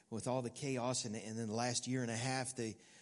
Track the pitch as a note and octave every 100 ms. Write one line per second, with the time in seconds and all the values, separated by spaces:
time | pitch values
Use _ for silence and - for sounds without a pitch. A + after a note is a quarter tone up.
0 | - A2 B2+ B2+ A#2+ - C#3 B2+ B2 B2
1 | A#2+ G#2+ G2+ A2 A2+ A2 B2 A#2+ B2 C3
2 | A#2 A#2 B2+ C3 B2 - A2+ G2+ - -